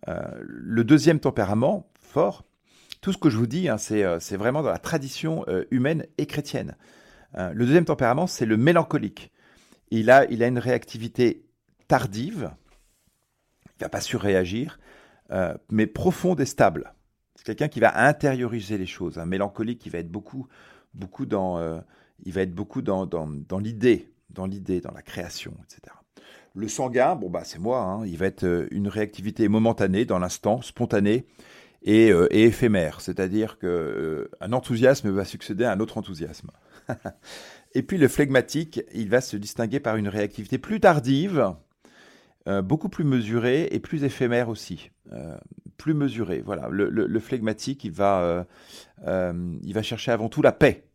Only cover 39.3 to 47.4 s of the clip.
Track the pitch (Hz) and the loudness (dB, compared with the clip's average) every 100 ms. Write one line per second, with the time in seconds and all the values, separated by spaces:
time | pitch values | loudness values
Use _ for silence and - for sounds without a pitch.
39.3 | 107 104 - 113 131 127 110 104 101 104 | -8 -10 -6 -4 -2 -2 -2 -2 -2 -4
40.3 | - 101 127 - 214 196 151 123 135 190 | -6 -6 -6 -4 4 6 4 2 0 0
41.3 | 170 107 80 _ _ _ _ - - _ | 0 0 -2 _ _ _ _ -20 -20 _
42.3 | _ - 98 95 151 190 - 151 127 104 | _ -6 -4 0 -2 -2 -2 0 0 0
43.3 | 117 120 135 165 110 - 160 139 - 127 | 0 2 2 0 -4 -4 -4 -4 0 0
44.3 | 120 120 107 - 85 - _ _ 58 76 | 0 0 -6 -10 -14 -14 _ _ -14 -14
45.3 | 71 - - - _ 147 156 139 110 101 | -14 -18 -20 -20 _ -2 0 0 -2 -4
46.3 | 85 92 92 60 87 101 101 107 110 - | -4 -4 -6 -4 0 0 2 0 -2 -4
47.3 | 131 | -4